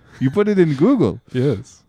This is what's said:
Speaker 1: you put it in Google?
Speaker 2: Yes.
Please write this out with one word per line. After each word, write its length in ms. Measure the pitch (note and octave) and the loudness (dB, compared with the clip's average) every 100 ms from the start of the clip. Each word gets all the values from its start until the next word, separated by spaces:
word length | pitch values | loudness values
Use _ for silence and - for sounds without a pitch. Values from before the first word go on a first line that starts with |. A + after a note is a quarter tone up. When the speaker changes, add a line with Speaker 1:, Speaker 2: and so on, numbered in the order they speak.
| _ - | _ -6
Speaker 1:
you 100 | C3 | -4
put 180 | G3+ G#3 | 0 0
it 100 | G3 | 2
in 160 | E3 | 2
Google? 460 | C3+ G#3 C4 A#2 A#2 _ | 2 2 2 0 -4 _
Speaker 2:
Yes. 500 | B2+ C#3 G#2 - - | -4 -2 -4 -10 -20